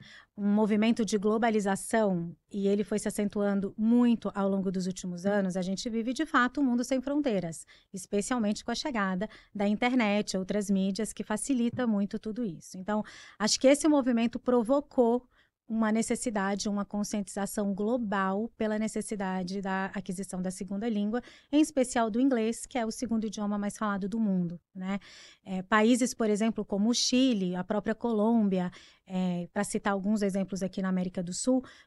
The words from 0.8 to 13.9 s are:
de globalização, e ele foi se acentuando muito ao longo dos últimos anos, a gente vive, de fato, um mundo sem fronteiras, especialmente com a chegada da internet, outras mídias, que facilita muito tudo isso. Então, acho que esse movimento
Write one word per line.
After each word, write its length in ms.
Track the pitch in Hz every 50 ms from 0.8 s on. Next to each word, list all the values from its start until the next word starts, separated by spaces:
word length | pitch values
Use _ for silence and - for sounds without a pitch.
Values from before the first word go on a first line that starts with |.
| 214 226 233 240 226
de 100 | 185 214 208
globalização, 1160 | 185 214 214 226 233 233 214 220 190 202 196 190 - - - 226 220 196 185 170 170 170 165 - _ _
e 160 | - 202 196
ele 160 | 196 202 202 202
foi 140 | - 220
se 100 | 208 -
acentuando 680 | 208 - - 208 202 - 208 202 202 196 202 190 196 -
muito 540 | - 214 226 240 240 247 240 233 - - 202 -
ao 160 | 208 196 196
longo 220 | 196 196 185 196
dos 160 | 180 190 180
últimos 380 | 185 180 - - 180 175 175 175
anos, 300 | 202 208 208 190 185 180
a 60 | 190
gente 260 | 180 185 196 - -
vive, 260 | 247 220 226 220 247 254
de 120 | - 320
fato, 340 | 294 - 269 240 247 - 302
um 40 | 285
mundo 200 | 254 240 240 254
sem 160 | - 269 262
fronteiras, 640 | 254 285 285 302 285 269 214 185 175 165 165 - - - - - _ _ -
especialmente 720 | 190 - - - 202 202 - 262 247 214 202 214 - -
com 60 | -
a 40 | 233
chegada 540 | - - 311 247 220 196 190 185 180 214 214 - - - _ -
da 140 | 202 202
internet, 680 | 202 214 196 240 247 254 254 226 202 202 208 208 - -
outras 320 | 185 190 - 196 208 202 196
mídias, 440 | 196 190 190 196 190 - 220 - -
que 100 | - 214
facilita 640 | - 214 208 - - 277 240 233 233 233 233 254
muito 320 | 233 214 202 202 196 -
tudo 260 | 214 - 220 208 233 247
isso. 340 | 196 156 151 - - -
Então, 260 | 185 185 214 208 214 208 - - - - - -
acho 220 | - 202 214 - -
que 80 | -
esse 200 | 262 285 285 -
movimento 520 | 320